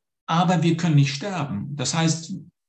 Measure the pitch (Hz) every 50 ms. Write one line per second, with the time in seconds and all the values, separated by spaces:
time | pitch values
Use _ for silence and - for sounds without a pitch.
0 | _ _ _ _ _ - 170 170 180 170 185 165 151 170 165 160 - 170 151 143
1 | 139 139 - - - 202 190 175 143 139 - - 101 143 143 143 131 127 - 165
2 | 165 156 - - - - - - - - _ _ _